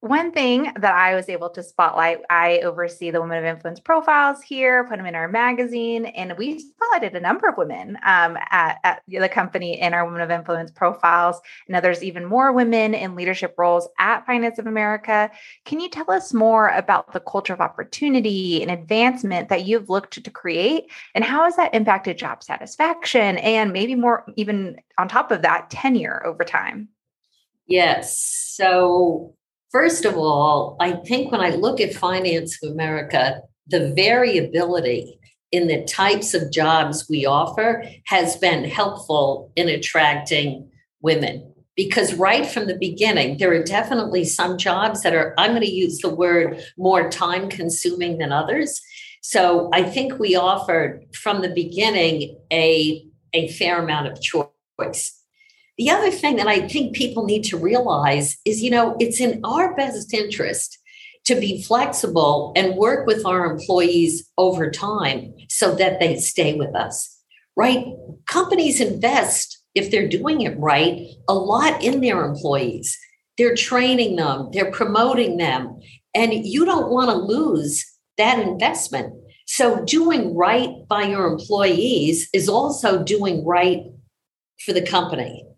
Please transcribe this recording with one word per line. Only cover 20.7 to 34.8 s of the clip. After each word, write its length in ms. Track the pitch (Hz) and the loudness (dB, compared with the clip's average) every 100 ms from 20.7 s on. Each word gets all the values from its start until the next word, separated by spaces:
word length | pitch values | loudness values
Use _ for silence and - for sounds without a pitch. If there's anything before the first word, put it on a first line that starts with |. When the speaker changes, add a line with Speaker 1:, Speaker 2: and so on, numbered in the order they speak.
| 320 - - - - | 0 -4 -18 -6 -2
Speaker 1:
And 80 | |
how 220 | 226 277 339 | 0 2 2
has 100 | 349 | 2
that 180 | 349 | 0
impacted 440 | 226 220 196 196 170 | 2 2 2 0 -6
job 260 | - 123 | -8 -10
satisfaction 960 | - - - - 311 330 - 247 208 185 | -10 -12 -12 -2 0 0 0 2 2 2
and 340 | - 220 214 | 0 2 0
maybe 240 | 185 220 254 | 0 -2 0
more, 300 | 240 233 - 208 | 0 0 -2 -6
even 460 | 208 208 190 165 _ - | -4 -4 -4 -10 _ -4
on 100 | 185 | 0
top 240 | 226 - | 0 0
of 120 | 196 | 0
that, 260 | 160 170 - | 2 0 -2
tenure 580 | - 269 247 160 - - | -4 2 2 0 -6 -6
over 160 | 160 | -4
time? 460 | 170 - 95 - 214 _ _ _ _ _ _ _ _ | -2 -2 -4 -10 -14 _ _ _ _ _ _ _ _
Speaker 2:
Yes. 520 | 180 170 - - - | 4 4 2 -2 -6
So 1120 | - - - - 190 180 180 175 175 160 - _ _ _ _ | -6 -6 -8 0 4 4 4 4 2 0 -6 _ _ _ _
first 340 | 254 330 320 214 | 2 2 2 0
of 100 | 180 | 0
all, 640 | 156 147 151 151 - - | 2 4 4 2 0 -2
I 120 | 175 | -2
think 400 | 175 - 247 254 | -2 -2 -2 0
when 100 | 220 | 0
I 80 | 180 | 0
look 320 | 160 208 262 | 2 0 0
at 140 | 202 - | -2 -2
Finance 640 | 180 185 185 165 165 - | -2 -2 0 -2 -4 -10
of 100 | 151 | -10
America, 680 | 156 160 156 147 - 131 131 - _ _ | -6 -4 -4 -2 0 2 -2 -12 _ _
the 260 | 175 170 143 | -2 0 2
variability 1200 | 196 240 247 190 147 160 175 175 | 4 4 4 2 0 -2 0 -2